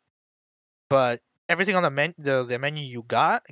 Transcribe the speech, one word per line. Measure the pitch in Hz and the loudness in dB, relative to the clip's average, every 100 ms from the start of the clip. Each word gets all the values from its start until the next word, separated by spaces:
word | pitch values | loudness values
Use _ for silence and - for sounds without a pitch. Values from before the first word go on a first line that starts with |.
| _ _ _ _ _ _ _ _ - | _ _ _ _ _ _ _ _ 0
but | 135 123 120 _ _ - | 2 4 0 _ _ -2
everything | 170 190 185 | 0 0 2
on | |
the | 170 | 0
men-, | 139 156 170 | 0 -2 -4
the, | 143 135 | -2 0
the | 123 123 | 0 -4
menu | 139 151 | -4 -6
you | 139 120 | -10 -12
got, | 117 113 156 233 - | -4 2 2 0 -4